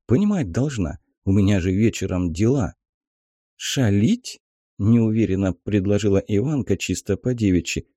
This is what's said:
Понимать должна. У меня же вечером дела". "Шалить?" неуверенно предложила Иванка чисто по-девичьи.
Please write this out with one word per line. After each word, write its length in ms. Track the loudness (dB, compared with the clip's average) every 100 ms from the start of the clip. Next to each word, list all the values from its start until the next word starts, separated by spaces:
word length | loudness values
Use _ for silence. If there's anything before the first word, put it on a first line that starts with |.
| -2
Понимать 440 | 0 2 0 -2
должна. 480 | -2 -4 -4 -6 -8 _ _
У 80 | 0
меня 280 | 2 2 2
же 120 | 0
вечером 600 | 2 0 0 -4 -2 -4
дела". 420 | 0 0 0 -2 -8 _ _ _ _ _ _ _ -14
"Шалить?" 840 | -8 -2 2 2 2 0 -6 -20 _ _ _ -2
неуверенно 760 | 2 4 4 2 0 0 0
предложила 640 | -2 -2 -2 2 0 2 0
Иванка 580 | 0 -2 0 -2 -2 -4
чисто 400 | -4 -6 -4 -4
по-девичьи. 720 | -4 0 2 2 0 -8 -10